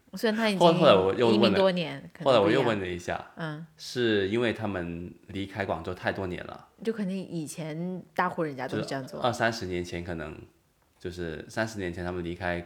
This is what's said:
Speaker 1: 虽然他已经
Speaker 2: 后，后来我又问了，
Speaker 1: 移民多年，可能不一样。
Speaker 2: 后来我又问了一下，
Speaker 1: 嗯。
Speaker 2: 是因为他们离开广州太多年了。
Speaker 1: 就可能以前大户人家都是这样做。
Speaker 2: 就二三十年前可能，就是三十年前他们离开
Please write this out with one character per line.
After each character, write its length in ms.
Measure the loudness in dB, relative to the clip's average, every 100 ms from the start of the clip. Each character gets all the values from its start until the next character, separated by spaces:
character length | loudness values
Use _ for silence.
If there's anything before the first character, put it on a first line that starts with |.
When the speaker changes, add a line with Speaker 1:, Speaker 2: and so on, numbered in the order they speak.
| _
Speaker 1:
虽 160 | -4 -2
然 60 | 0
他 120 | 0
已 40 |
经 80 | 6
Speaker 2:
后， 120 | 6
后 140 | 8 8
来 80 |
我 180 | 8 6
又 140 | 4 4
问 60 |
了， 40 | 6
Speaker 1:
移 20 |
民 160 | 6
多 180 | 6 4
年， 380 | 2 -2 -8 -12
可 80 | -2
能 20 |
不 60 | 4
一 20 |
样。 0 |
Speaker 2:
后 0 |
来 60 | 6
我 120 | 6
又 120 | 4
问 160 | 4 2
了 80 | -2
一 100 | -6
下， 360 | -4 -6 -8 -10
Speaker 1:
嗯。 300 | -8 -8 -12 -16
Speaker 2:
是 520 | -8 0 2 4 2
因 120 | 2
为 120 | 0
他 160 | 0 -4
们 440 | -4 -4 -6 -10 -14 -12
离 180 | -8
开 200 | -6 -6
广 180 | -4 -4
州 100 | -6
太 200 | -6 -4
多 160 | -4 -4
年 160 | -6 -10
了。 220 | -14 -18 _
Speaker 1:
就 80 | -6
可 120 | -4
能 80 | -4
以 320 | -6 -8 -8
前 580 | -8 -10 -10 -8 -8 -8 -8
大 140 | -4 -2
户 140 | -2
人 140 | -6 -6
家 120 | -6
都 100 | -4
是 60 |
这 100 | -4
样 100 | -6
做。 140 | -8 -4
Speaker 2:
就 80 | -2
二 60 |
三 200 | 0 0
十 140 | -2 -4
年 180 | -4
前 200 | -4 -6
可 100 | -6
能， 260 | -8 -8 -12 -18 _ _ _ _ _
就 120 | -12
是 340 | -8 -8 -8 -8
三 180 | -4 -4
十 120 | -4
年 140 | -6
前 120 | -4
他 80 | -6
们 100 | -6
离 140 | -6 -6
开 240 | -4 -4